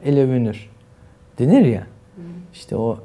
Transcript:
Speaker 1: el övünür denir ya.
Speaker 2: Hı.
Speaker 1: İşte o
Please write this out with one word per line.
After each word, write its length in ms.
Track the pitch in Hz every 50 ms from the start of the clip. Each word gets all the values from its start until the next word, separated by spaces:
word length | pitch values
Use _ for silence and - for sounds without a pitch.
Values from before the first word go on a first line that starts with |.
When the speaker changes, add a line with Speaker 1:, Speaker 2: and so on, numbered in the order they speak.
| -
Speaker 1:
el 140 | 143 143 139
övünür 500 | 135 131 131 123 117 107 104 - - - - _ _ _ _ _ - - _ _ _ - _ -
denir 280 | 123 143 214 277 208
ya. 140 | 127 110 98
Speaker 2:
Hı. 420 | 98 - - - _ _ _ 185 170 170 170 175 180 - -
Speaker 1:
İşte 240 | - - - -
o 220 | 110 113 113 107 107 -